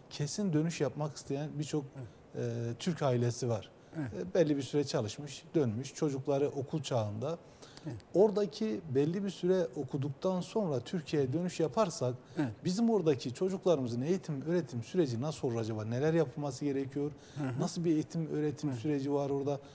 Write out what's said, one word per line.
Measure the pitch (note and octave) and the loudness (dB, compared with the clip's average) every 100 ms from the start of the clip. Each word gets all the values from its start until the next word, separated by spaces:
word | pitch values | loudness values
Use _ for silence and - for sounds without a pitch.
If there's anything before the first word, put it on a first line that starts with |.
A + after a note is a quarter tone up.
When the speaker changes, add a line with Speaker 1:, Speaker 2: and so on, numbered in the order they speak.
| - | -12
Speaker 1:
kesin | - D3 - G3+ | -6 -4 -2 2
dönüş | D3+ E3 D#3+ | 2 2 0
yapmak | C#3 C#3+ D3+ - | -2 0 -4 -6
isteyen | - C#3 D3 C#3+ | -4 -4 -4 -4
birçok, | C3+ D3+ C3+ C#3 A#2 - - B2+ | -2 -2 -4 -10 -14 -16 -14 -6
Speaker 2:
Evet. | B2 | -4
Speaker 1:
e, | A#2 A#2 A2+ | -2 -4 -2
Türk | F#3 D#3+ | -2 0
ailesi | C#3+ B2 A#2+ - B2 | 2 4 2 2 0
var. | A2 - - - E3 | -2 -4 -18 -12 -6
Speaker 2:
Evet. | B2+ G2+ F3+ | -6 -4 0
Speaker 1:
E, | |
belli | F#3 D3+ C#3+ | 4 4 4
bir | |
süre | C3 D3 | 0 0
çalışmış, | C3+ D3 G#2+ - C#3+ - - | 0 0 -2 -4 -10 -12 -2
dönmüş, | E3 B2+ G#2+ C3+ | 2 2 0 -4
çocukları | - D#3 C3+ C3+ C#3 C#3+ | -2 -2 -2 0 2 2
okul | C#3 B2+ D#3+ | -2 -4 -4
çağında. | - B2+ G#2+ G#2 C3+ E3+ - - - - D#3 | 0 0 0 -2 -4 -6 -10 -20 -20 -14 -10
Speaker 2:
Evet. | A2+ - | -10 0
Speaker 1:
Oradaki | E3+ G#3+ G3 G#3 - A3 G#3+ D#3+ | 6 6 6 0 0 -2 -2 0
belli | C3 D3+ F#3+ | 2 4 2
bir | G3 | -2
süre | - F3 F#3 E3 D#3 | 0 2 4 2 -2
okuduktan | C3 D3 C#3+ C#3 F#3 F#3 | -4 -2 -2 -2 0 0
sonra | F3 A3+ F#3 B2+ | 0 0 0 0
Türkiye'ye | - F#3 - D3+ C3 | -2 -6 0 0 2
dönüş | D3+ F3 - | 0 0 0
yaparsak | D#3+ A3+ G3+ - B2+ B2+ - - | 0 2 2 2 -2 -2 -6 -2
Speaker 2:
Evet. | C3+ G#2+ | -2 -2
Speaker 1:
bizim | E3 F#3 A#3 | -2 2 4
oradaki | G#3+ D#3+ C3+ C3+ | 4 4 2 0
çocuklarımızın | B2 F#3 F#3 F#3 D3+ B2+ A#2+ | -2 -2 2 4 4 2 0
eğitim | C#3+ F#3 - C#3 D3 | 0 0 -2 -4 0
öğretim | F3 C#3+ B2 | 0 0 -6
süreci | A2 F3+ D3 A2+ | -2 2 2 2
nasıl | D3 D3+ C#3 | -2 -2 -2
olur | A#2 | 0
acaba? | A2 G#2+ | -2 -2
Neler | G#2+ A#2+ D#3 | -2 0 4
yapılması | E3 D3 D3 C#3+ B2+ | 4 2 -2 -4 -2
gerekiyor? | D3 C3+ C3+ C#3+ D3 C#3+ - C#3+ | 0 0 -2 -2 -4 -4 -12 -6
Speaker 2:
Hı | |
hı. | C3+ B2 | -4 -2
Speaker 1:
Nasıl | F#3 F3 | -2 0
bir | E3+ | 2
eğitim | D#3 D3 E3+ D3+ | 2 2 -2 -2
öğretim | D3 D3+ C3+ D3+ | 0 0 0 -2
Speaker 2:
Evet. | B2 | -2
Speaker 1:
süreci | D3+ C#3+ C#3 | 0 0 2
var | C#3+ C#3 | 0 0
orada? | C#3 C#3 C#3 - | 0 0 -2 -6